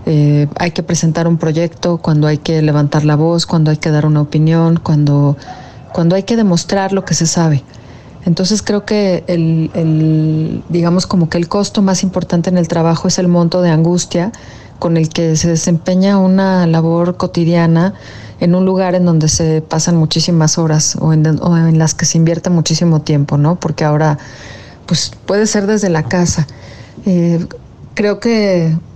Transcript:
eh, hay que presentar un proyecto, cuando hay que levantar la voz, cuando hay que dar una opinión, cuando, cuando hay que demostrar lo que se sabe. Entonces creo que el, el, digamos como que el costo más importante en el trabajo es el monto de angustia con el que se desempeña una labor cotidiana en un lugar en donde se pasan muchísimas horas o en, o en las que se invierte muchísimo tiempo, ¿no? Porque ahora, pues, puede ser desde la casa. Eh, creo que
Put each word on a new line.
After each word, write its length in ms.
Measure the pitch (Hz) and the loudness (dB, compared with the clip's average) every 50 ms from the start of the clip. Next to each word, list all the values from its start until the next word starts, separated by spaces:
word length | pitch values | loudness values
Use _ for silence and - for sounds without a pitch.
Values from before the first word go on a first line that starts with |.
| - | -2
eh, 420 | - 160 147 147 147 147 147 147 147 - - | 0 2 4 4 4 4 2 2 0 -2 -4
hay 140 | 165 175 | -4 -4
que 100 | 165 - | -4 -4
presentar 440 | 170 - 175 160 - 160 156 170 165 | -4 -2 -2 0 0 0 0 0 0
un 120 | 165 170 160 | 0 0 2
proyecto, 600 | - 160 151 160 170 165 - - - 175 175 165 | 0 0 0 0 -2 -2 -4 -4 -2 -2 -2 -2
cuando 280 | - 175 156 151 151 | 0 0 2 2 2
hay 120 | 151 151 151 | 2 0 -2
que 220 | - - 160 156 | -2 -2 0 0
levantar 420 | 156 151 147 151 147 143 - 151 147 | 2 2 2 2 0 0 0 0 2
la 120 | 151 151 | 2 2
voz, 300 | 147 160 165 170 170 170 | 2 2 2 0 0 -2
cuando 240 | - - 165 156 156 | 0 0 2 2 2
hay 80 | 151 151 | 0 0
que 120 | - 165 | 0 0
dar 160 | 151 151 151 | 0 2 2
una 140 | 156 151 151 | 2 2 2
opinión, 580 | 147 147 - 156 156 160 165 165 165 165 165 165 | 0 0 0 2 2 4 2 2 2 2 2 0
cuando, 540 | - - 156 147 147 143 143 143 143 143 143 - - - - - - - - - - - | 0 0 0 2 2 2 2 2 2 2 0 -2 -6 -18 -18 -18 -18 -20 -20 -20 -18 -8
cuando 240 | - - 170 170 180 | -4 0 2 2 2
hay 80 | 196 190 | 0 0
que 120 | - 233 | 0 0
demostrar 560 | 226 220 196 170 170 - - 196 196 190 190 | 2 2 2 2 0 -2 -2 -2 -2 0 0
lo 120 | 196 196 190 | -2 -2 -2
que 100 | - 165 | -2 -2
se 120 | 143 165 | -2 0
sabe. 360 | 156 - 180 165 160 151 135 - - - - - - - - - - - - - | -2 0 0 0 2 0 0 -2 -8 -20 -20 -20 -20 -20 -20 -20 -20 -20 -8 -2
Entonces 360 | 185 165 - 185 180 220 202 | -2 -2 0 0 -2 -2 -2
creo 220 | - - 208 208 202 | -2 -2 -4 -2 -2
que 400 | - 214 208 202 190 180 170 - | -2 -2 0 2 0 0 -2 -2
el, 440 | - 180 170 165 160 160 160 160 156 - | -2 -2 0 0 0 0 0 -2 -2 -2
el, 880 | 170 165 160 156 156 156 156 156 156 156 156 156 156 156 160 - - - - | -2 0 0 2 2 2 2 2 2 0 0 0 -2 -2 -4 -6 -8 -6 -4
digamos 380 | 160 175 170 170 175 185 175 | -2 0 0 2 0 0 0
como 220 | - - 180 165 160 | 0 0 0 0 0
que 80 | - 170 | 0 -4
el 100 | 170 170 | -4 -2
costo 320 | - 202 202 196 - 226 | -2 -2 -2 -2 0 0
más 220 | 196 196 190 180 | 0 0 0 0
importante 480 | - 185 - 185 180 - 180 170 165 190 | -2 -2 -2 -4 -4 -2 -2 -2 0 0
en 80 | 180 180 | 0 0
el 100 | 165 160 | 0 0
trabajo 400 | 175 170 160 165 165 160 - 185 | 0 0 2 0 0 0 -2 -2
es 100 | - - | -2 0
el 100 | 180 175 | 0 2
monto 340 | 175 175 170 165 - 180 | 2 2 2 2 2 2
de 80 | 180 170 | 2 2
angustia 600 | 156 156 165 170 175 180 - - - - 175 220 - - - - - - - - - - | 2 2 2 2 0 -2 -4 -2 -2 -2 -2 -2 -6 -10 -20 -20 -20 -20 -20 -20 -12 -6
con 180 | - 170 165 | -2 0 0
el 120 | 165 160 156 | 0 0 -2
que 280 | - - 170 165 160 | -2 -2 -2 0 0
se 120 | 156 - 170 | 0 0 0
desempeña 680 | 165 160 - 180 175 160 - - 185 185 190 196 202 196 | 0 0 0 0 -2 0 0 0 0 2 2 2 2 2
una 480 | 190 185 185 190 190 190 190 185 175 | 2 4 2 2 2 2 2 2 2
labor 500 | 165 160 165 160 165 165 170 175 180 180 | 2 2 2 2 0 0 0 0 0 -2
cotidiana 800 | 180 180 180 - 175 170 160 175 170 170 165 165 165 175 196 208 - - - - - - - - - | -2 -6 -4 -2 0 0 2 2 2 4 4 4 2 2 0 -2 -6 -18 -20 -18 -18 -18 -18 -8 -2
en 140 | 226 175 175 | 0 0 2
un 100 | 185 185 | 2 2
lugar 300 | 190 190 185 190 180 180 | 2 2 0 0 0 0
en 100 | 185 180 | 2 2
donde 240 | 175 165 160 156 156 | 2 2 2 2 0
se 320 | - - 170 160 156 156 | 0 0 0 0 0 -2
pasan 340 | 156 - 160 160 - - 170 | -2 -2 -4 -2 0 0 2
muchísimas 640 | 165 156 156 - 165 160 - 175 160 156 151 - 175 | 2 0 0 0 -2 -2 0 2 2 2 2 0 0
horas 380 | 165 160 151 156 156 - - - | 0 0 0 0 0 -2 -4 -2
o 120 | - 160 | 0 2
en, 140 | 160 156 151 160 156 - | 2 2 2 2 0 0
o 140 | - 175 170 | 0 0 2
en 220 | 165 165 165 160 160 | 2 2 4 4 2
las 160 | 160 156 - | 2 0 0
que 100 | - - | -2 -4
se 140 | - - 165 | 0 2 2
invierte 320 | 165 160 170 165 - 185 | 2 2 0 -2 -2 0
muchísimo 500 | 180 165 156 - 160 - 175 170 160 156 | 0 0 0 0 -2 0 2 2 2 0
tiempo, 360 | - - 151 143 143 - 147 | 0 0 0 0 0 0 0
¿no? 200 | 143 147 156 180 - | 0 2 0 0 -2
Porque 260 | - 165 156 - 160 | -4 -6 -4 -2 -2
ahora, 340 | 151 147 151 156 156 147 147 - - - - - - - - - - - - - | 0 0 2 0 0 0 -4 -8 -18 -20 -20 -20 -20 -18 -20 -20 -20 -20 -20 -6
pues, 240 | - 175 - - - - - - | -4 -2 -2 -2 -6 -10 -14 -6
puede 200 | - 190 208 220 | -2 0 0 0
ser 200 | 214 - 214 196 | 0 0 -2 0
desde 220 | 196 220 208 208 190 | 0 0 0 0 0
la 160 | 170 156 156 | 0 -2 -2
casa. 420 | 117 185 180 175 - - - 147 - - - - - - - - - - - - | -2 0 0 0 0 0 -2 -4 -4 -6 -20 -20 -20 -20 -20 -20 -20 -20 -6 -2
Eh, 380 | 202 180 175 170 170 170 165 190 - - - - - - - - - - | 0 0 2 2 2 0 0 -2 -6 -12 -18 -20 -20 -20 -20 -20 -12 -6
creo 260 | - 208 208 202 202 | -2 -2 -2 -2 -2
que 560 | - 233 233 220 208 202 185 175 165 160 160 165 - - - | -2 0 0 2 2 2 2 2 2 0 -2 -2 -4 -10 -20